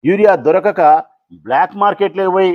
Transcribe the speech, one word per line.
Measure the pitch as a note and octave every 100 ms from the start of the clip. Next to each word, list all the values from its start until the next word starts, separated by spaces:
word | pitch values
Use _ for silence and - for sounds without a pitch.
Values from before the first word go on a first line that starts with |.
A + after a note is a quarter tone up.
యూరియా | C#3 G3 G#3+ F3+ C3+
దొరకక | F3 G3 F#3+ D3+ D#3+ - _ _ F2 F#2+
బ్లాక్ | C3 F#3 G3+
మార్కెట్లో | G3+ F#3+ G3 E3+ F#3+ F#3
పోయి | F#3